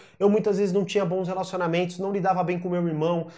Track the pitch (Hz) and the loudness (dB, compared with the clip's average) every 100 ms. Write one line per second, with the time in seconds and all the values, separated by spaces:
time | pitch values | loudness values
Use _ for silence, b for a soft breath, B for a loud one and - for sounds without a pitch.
0 | B - 202 208 208 196 202 196 180 202 | B 2 4 4 2 2 2 0 0 0
1 | 175 185 180 185 180 185 170 170 175 175 | 0 -2 -2 -4 -4 -2 0 0 -2 -4
2 | 196 196 190 180 170 175 180 180 170 151 | -4 0 0 2 0 -2 -2 0 0 0
3 | 165 170 165 | 0 0 -4